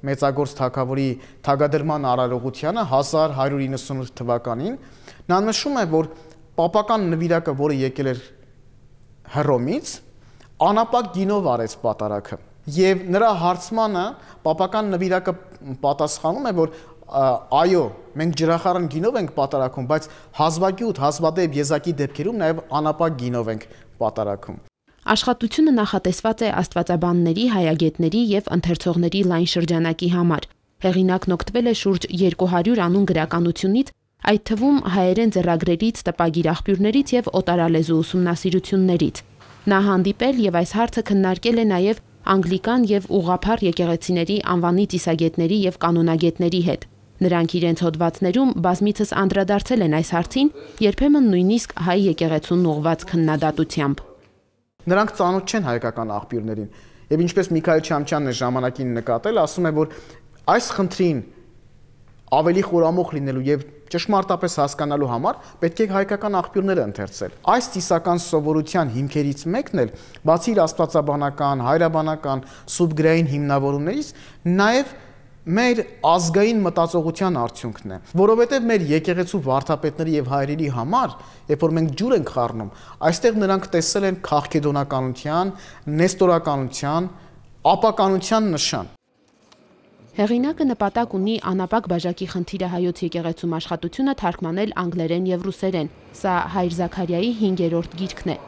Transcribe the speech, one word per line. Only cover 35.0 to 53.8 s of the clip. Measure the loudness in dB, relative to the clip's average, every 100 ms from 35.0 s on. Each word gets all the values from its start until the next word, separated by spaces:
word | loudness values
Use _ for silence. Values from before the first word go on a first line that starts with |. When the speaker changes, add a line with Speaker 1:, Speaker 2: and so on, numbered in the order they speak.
| 2 4 2
Speaker 2:
ձեռագրերից, | 2 2 2 0 0 0 -2
տպագիր | -6 0 0 2 0
աղբյուրներից | 0 0 2 2 2 2
և | 0 0
օտարալեզու | -2 2 2 2 2 2 2
ուսումնասիրություններից։ | 2 0 0 0 0 0 0 2 4 4 0 -2 -18 -20 -20 -6
Նա | 0 2
հանդիպել | 4 2 2 0 0 2
և | 2 2
այս | 0
հարցը | 0 -2 -2
քննարկել | 0 2 2 0 0 2
է | 2
նաև | 2 2 0 -6 -8 0
անգլիկան | 2 2 0 0 2 2
և | 0 2
ուղղափառ | 0 2 0 0 0
եկեղեցիների | 0 0 0 0 0 0 0 -2
անվանի | 0 2 4 4 2
ծիսագետների | 0 0 2 2 2 2 2
և | 2 2
կանոնագետների | 2 4 4 4 2 2 0 2
հետ։ | 0 -2 -6 -20 -20 -2
Նրանք | 2 2 0 0
իրենց | 0 2
հոդվածներում | 0 0 -2 0 0 2 2 2
բազմիցս | 0 2 0 0 -2
անդրադարձել | 0 0 0 0 0 0 0
են | 2 2
այս | 0
հարցին, | -2 -2 2 0 0 -18 0
երբեմն | 0 2 4 4 4
նույնիսկ | 4 4 2 -2 -6
հայ | 0 2
եկեղեցուն | 2 0 0 -2 0 2
ուղղված | 2 2 0 -2 -2
քննադատությամբ։ | 0 2 2 0 0 -2 -2